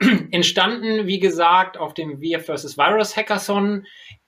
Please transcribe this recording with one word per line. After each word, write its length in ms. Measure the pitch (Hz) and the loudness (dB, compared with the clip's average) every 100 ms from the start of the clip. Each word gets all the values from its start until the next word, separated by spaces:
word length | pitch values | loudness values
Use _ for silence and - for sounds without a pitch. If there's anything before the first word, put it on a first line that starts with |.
| 202 | 2
<clears throat> 180 | 196 - | 2 0
entstanden, 760 | 175 170 - 190 240 220 214 196 | 0 0 2 0 0 -2 -2 -2
wie 120 | 196 | 0
gesagt, 600 | 185 165 170 180 185 - | 0 2 4 4 2 -2
auf 160 | 151 | -10
dem 260 | - 151 139 | -8 -10 -8
Wir 180 | 160 165 | -4 -4
versus 380 | 156 151 151 139 | -4 -8 -6 0
Virus 380 | 151 214 208 - | 2 2 0 -2
Hackathon 720 | 214 202 - 202 202 208 202 - - - | -2 -4 -2 -2 0 -4 -8 -20 -20 -14